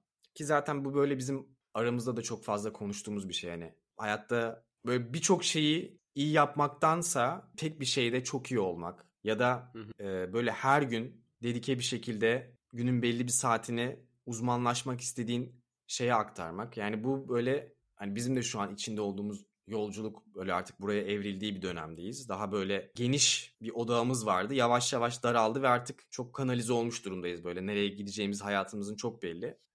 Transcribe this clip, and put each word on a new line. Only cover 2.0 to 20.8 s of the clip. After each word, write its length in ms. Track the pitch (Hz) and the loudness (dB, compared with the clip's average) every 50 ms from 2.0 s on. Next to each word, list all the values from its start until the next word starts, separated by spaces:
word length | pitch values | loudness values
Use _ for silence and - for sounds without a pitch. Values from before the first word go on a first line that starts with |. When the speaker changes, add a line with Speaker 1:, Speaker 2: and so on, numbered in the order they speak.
| 110 127 120 | -2 -2 -2
Speaker 1:
da 60 | 117 | -2
çok 220 | 113 - 117 107 - | -4 -6 -8 -6 -2
fazla 280 | - 104 104 104 110 | -2 -2 0 0 -4
konuştuğumuz 560 | 104 - 107 101 101 104 - 107 107 101 95 92 | -6 -6 -6 -6 -6 -6 -6 -6 -4 -4 -4 -4
bir 60 | 90 | -6
şey. 160 | - 90 87 | -6 -6 -6
Yani 240 | 85 85 82 85 - _ _ _ _ | -8 -8 -10 -12 -16 _ _ _ _
hayatta 680 | - 110 104 107 107 - - 120 117 117 113 - - - _ _ _ - | -6 -2 -2 -2 -2 -2 0 0 0 0 0 -4 -8 -14 _ _ _ -2
böyle 260 | 120 123 127 120 117 | 0 0 0 0 -2
birçok 320 | 127 165 - - 190 - - | -4 -2 2 4 4 4 4
şeyi 560 | - - 160 151 151 156 170 190 - - _ _ _ _ | 2 2 2 4 4 2 2 -2 -6 -12 _ _ _ _
iyi 180 | 139 143 151 | -2 0 4
yapmaktansa 1160 | 151 151 147 147 147 151 147 143 139 - - 156 160 175 170 - - 135 120 131 170 190 - - - | 6 6 4 4 4 2 0 0 2 2 4 4 4 4 0 0 2 2 2 2 0 -4 -10 -14 -10
tek 240 | - 160 160 156 151 | -6 -6 -6 -4 -4
bir 40 | 135 | -2
şeyde 400 | 127 - 139 123 117 117 131 127 | 0 2 2 2 2 2 0 0
çok 260 | - - 131 131 - | -2 -4 -6 -4 -2
iyi 100 | 127 113 | 0 0
olmak 460 | 98 92 85 85 85 87 - - - _ _ _ - | 2 0 -2 -4 -6 -8 -8 -10 -16 _ _ _ -2
ya 140 | 104 110 107 | 0 2 4
da, 340 | 123 123 123 123 123 - | 4 4 4 2 -2 -10
Speaker 2:
Hı 60 | - 113 | -14 -14
hı. 240 | 110 107 113 - | -14 -14 -12 -8
Speaker 1:
e, 300 | 101 98 95 92 92 87 | -6 -4 -2 -2 -2 -2
böyle 180 | 95 117 120 117 | 0 0 0 0
her 320 | 104 - - 131 139 147 | 0 2 4 6 6 6
gün 420 | 147 127 117 113 117 139 - - _ _ _ _ | 6 2 0 -2 -2 -4 -10 -16 _ _ _ _
dedike 360 | 117 120 120 120 120 - 135 123 | -4 -2 -2 -2 -2 0 0 0
bir 60 | 120 | 0
şekilde 720 | - 127 113 - 123 113 104 113 113 117 131 127 - - _ _ _ | -2 -4 -4 -4 -4 0 2 4 4 4 2 -2 -6 -16 _ _ _
günün 300 | - 120 120 127 127 120 | -6 -2 0 2 2 4
belli 240 | 120 120 117 120 123 | 2 2 2 0 0
bir 60 | 123 | 0
saatini 720 | 117 - - 123 113 110 - - 117 117 120 127 - - - _ _ _ _ | 0 2 4 4 2 2 2 -2 -2 0 0 -2 -4 -8 -14 _ _ _ _
uzmanlaşmak 760 | - 117 110 120 123 123 120 123 120 123 123 - 135 123 120 | -10 -4 -2 0 2 2 4 2 2 2 0 -2 -4 -6 -6
istediğin 600 | - - - 123 117 113 120 120 127 - - - _ _ _ _ _ | -6 -6 -6 -4 -2 -2 -2 -2 -2 -4 -10 -18 _ _ _ _ _
şeye 280 | - - - 123 120 120 | -10 -4 -2 2 4 4
aktarmak. 640 | 110 104 104 - - 87 82 85 98 113 117 - | 4 2 0 -4 -8 -8 -6 -6 -6 -8 -6 -6
Yani 280 | 113 101 104 110 107 110 | -4 -4 -2 -2 0 0
bu 240 | 131 139 135 135 127 | 0 0 -2 -2 0
böyle 460 | 123 120 120 127 135 147 - - - _ _ _ _ | 0 0 2 2 0 0 -2 -8 -16 _ _ _ _
hani 200 | - 101 98 101 | -10 -8 -6 -4
bizim 220 | 113 120 127 131 | -2 -2 0 0
de 60 | 127 | 0
şu 180 | 117 - - 107 | 0 -2 -2 -2
an 140 | 101 95 101 | -4 -4 -4
içinde 260 | 101 - - 107 104 | -6 -6 -6 -2 -2
olduğumuz 440 | 104 101 98 101 104 104 104 101 - _ _ _ _ | -2 -2 -2 -2 -4 -6 -6 -8 -12 _ _ _ _
yolculuk 600 | - 110 107 104 104 98 107 110 107 104 - - - - | -6 -4 -2 -2 -4 -4 -6 -6 -8 -8 -12 -18 -14 -10
böyle 200 | 95 95 95 90 | -6 -2 0 0
artık 260 | 90 92 - - - | 0 -2 -4 -8 -4